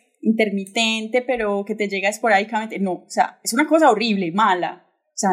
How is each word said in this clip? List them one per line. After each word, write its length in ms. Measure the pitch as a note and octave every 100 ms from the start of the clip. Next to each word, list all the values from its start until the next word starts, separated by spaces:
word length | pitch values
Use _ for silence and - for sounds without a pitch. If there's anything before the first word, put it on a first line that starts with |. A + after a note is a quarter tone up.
| _ _
intermitente, 1000 | A3 A3 G#3+ G3 F#3+ A#3 A3+ A3 A3 B3
pero 420 | B3 A#3+ G#3+ G3+ G3+
que 100 | G#3+
te 120 | G#3
llega 220 | F#3+ G3
esporádicamente. 680 | G#3+ A#3 G3 G#3+ A3+ A3 -
No, 140 | F#3+
o 160 | F3 -
sea, 300 | G#3 F3+ -
es 100 | -
una 140 | A#3 D4+
cosa 220 | D#4+ D4+
horrible, 420 | G#3 A#3 G3 F3
mala. 540 | F#3 G#3+ F3+ D#3+ - _ _ _
O 80 | -
sea, 120 | G3